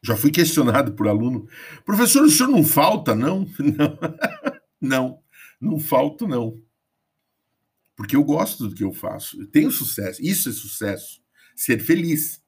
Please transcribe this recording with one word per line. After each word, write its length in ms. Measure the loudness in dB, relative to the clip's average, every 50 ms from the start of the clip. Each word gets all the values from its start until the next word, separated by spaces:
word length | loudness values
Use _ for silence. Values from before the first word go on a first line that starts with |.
Já 160 | -2 -2 -2
fui 140 | 2 2 2
questionado 640 | 4 4 2 4 4 2 2 4 4 2 2 0 -2
por 140 | -2 0
aluno: 400 | 2 2 2 0 -2 -2 -4 -8 -10 -20 -20 -20 -20 -20 -14 _
"Professor, 380 | -2 2 2 4 4 6 6 6
o 60 | 6
senhor 200 | 6 4 2 4
não 140 | 4 4 4
falta, 520 | 4 4 4 4 4 2 0 0 -2 0
não?" 320 | 0 0 0 0 -2 -4
<laughs> 100 | -6 -6 -2 0 0 2 2 0 0 0 -6 -8 -10 -6 -6 -6 -6 -6 -6 -8 -8 -8 -8 _ _ _ _
Não, 380 | -4 -2 0 0 0 -2 -6 _
não, 20 | _ _ _ -20 -20 -20 _ _
não 180 | -4 -4 -4 -4
falto, 480 | -2 0 2 2 2 0 -4 -6 -6
não. 340 | -4 -2 -4 -4 -6 -8 -12 _ _ _ _ _ _ _ _ _ _ _ _ _ _ _ _ _ _ _ _ _ _ _ _ _ _ _
Porque 220 | -14 -6 2 2
eu 60 | 2 4
gosto 440 | 4 2 0 0 -4 -4 -8 -8
do 80 | -8 -6
que 80 | -4 -6
eu 80 | -6
faço. 480 | -6 -8 -10 -10 -10 -10 -12 -14 -14 -14
Eu 60 | -16
tenho 240 | 0 2 2 2 2
sucesso. 500 | -2 -4 -6 -6 -6 -6 -8 -8 -8 -6
Isso 280 | -4 -2 -2 -2 -2 -4
é 20 |
sucesso. 720 | -6 -10 -12 -12 -10 -6 -6 -6 -6 -6 -10 -18 -20 _ _ _ _ _ _ _ _
Ser 240 | -8 0 0 0 0
feliz. 640 | 2 2 2 2 2 -2 -2 -2 -4 -6 -10 -14 _